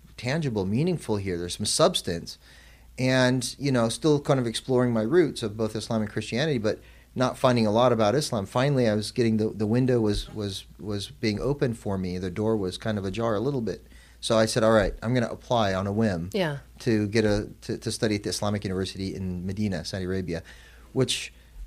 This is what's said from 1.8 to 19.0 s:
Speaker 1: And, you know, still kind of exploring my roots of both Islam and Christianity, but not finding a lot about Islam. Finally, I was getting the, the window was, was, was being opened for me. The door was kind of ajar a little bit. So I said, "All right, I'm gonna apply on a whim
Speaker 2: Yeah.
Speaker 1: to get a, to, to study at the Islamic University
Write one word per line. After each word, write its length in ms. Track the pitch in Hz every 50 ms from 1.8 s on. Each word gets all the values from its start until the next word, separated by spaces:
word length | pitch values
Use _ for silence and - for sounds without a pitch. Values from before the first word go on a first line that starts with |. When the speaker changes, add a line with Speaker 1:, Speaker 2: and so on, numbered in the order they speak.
| 156 180 175 - - - 87 82 73 - - - - - - - - - - - - - - -
Speaker 1:
And, 560 | 127 131 131 131 127 127 127 127 120 - - -
you 120 | 139 143
know, 180 | 127 120 113 113
still 320 | - - - 160 147 143
kind 200 | 147 - 139 131
of 60 | 123
exploring 460 | 117 110 - - - 131 123 127 123 117
my 100 | 113 110
roots 400 | 113 151 180 165 123 - - 120
of 120 | 104 104
both 200 | 110 110 107 -
Islam 260 | 110 104 - 117 110 107
and 80 | 104
Christianity, 480 | - 110 107 - 113 117 147 165 143 117
but 220 | 101 107 87 - - - - - - - -
not 240 | 127 127 123 - -
finding 260 | - 127 123 120 113
a 40 | 107
lot 220 | 104 113 123 123 120
about 220 | 113 110 104 110
Islam. 280 | 147 151 - 127 107 98
Finally, 440 | - - 123 131 143 143 131 120 110
I 60 | 104
was 180 | 107 104 - -
getting 240 | 127 117 113 110
the, 140 | 107 110 104
the 160 | - 98 110
window 340 | 104 113 123 131 127 127 120
was, 280 | 110 104 101 101 - - -
was, 300 | 107 104 101 95 - - - - -
was 280 | 76 107 104 101 101 -
being 320 | - - - 110 104 -
opened 380 | 80 127 147 143 147 127 113 -
for 180 | - 104 98
me. 220 | 95 92 90 90 90
The 120 | 92 92
door 260 | 85 110 107 110 113
was 200 | 107 95 92 90
kind 220 | - - 113 107 104
of 60 | 95
ajar 320 | 98 92 110 113 117 107
a 40 | 98
little 200 | 113 139 143 127
bit. 260 | 113 95 85 - - - - - - - - -
So 160 | - - 117
I 100 | 110 110
said, 180 | 110 - 127 110
"All 80 | 110 113
right, 220 | 107 98 - - -
I'm 140 | - 113 127
gonna 140 | 127 117 -
apply 460 | - - - - 123 117 107 98 95
on 120 | 92 98
a 60 | 101 101
whim 380 | 107 113 107 92 85 85 95 -
Speaker 2:
Yeah. 260 | 202 180 156 143 135 - - - -
Speaker 1:
to 260 | - 127 110 107 107
get 180 | 101 104 117 107
a, 240 | 104 104 104 101 - - - -
to, 160 | - 113 -
to 140 | - 113 110
study 240 | - 123 107 107
at 80 | 101 -
the 60 | 98
Islamic 340 | - - 107 104 104 101 104
University 500 | 98 92 92 95 92 - 92